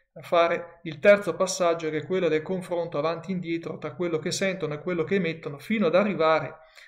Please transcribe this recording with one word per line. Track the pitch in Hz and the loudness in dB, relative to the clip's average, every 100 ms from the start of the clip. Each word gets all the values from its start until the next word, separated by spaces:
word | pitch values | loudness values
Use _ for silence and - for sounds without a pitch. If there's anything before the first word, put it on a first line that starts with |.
| _ 170 | _ -18
a | |
fare | - 175 170 170 - - | 0 4 4 2 -6 -12
il | 165 151 | -12 4
terzo | 208 202 180 | 6 8 6
passaggio, | 165 185 - 175 165 156 | -2 -2 2 0 2 -2
che | 151 | -4
è | 147 | -2
quello | 185 170 | 0 2
del | 156 | 0
confronto | 156 185 180 175 165 147 | -2 -6 -4 -4 -2 -2
avanti | 156 165 175 | -2 -4 -6
e | |
indietro | 180 165 165 160 - | -6 -4 -6 -6 -8
tra | 151 | -10
quello | - 175 156 | -4 -2 -2
che | 180 | -4
sentono | - 190 185 151 | -2 -2 -2 -6
e | 147 | -6
quello | 180 175 | -4 -2
che | 160 196 | 0 0
emettono, | 165 160 151 139 | 0 -4 -10 -12
fino | - 214 175 | -4 0 4
ad | 175 | 4
arrivare | 208 160 160 156 147 - - - | 2 2 4 2 0 -12 -20 -20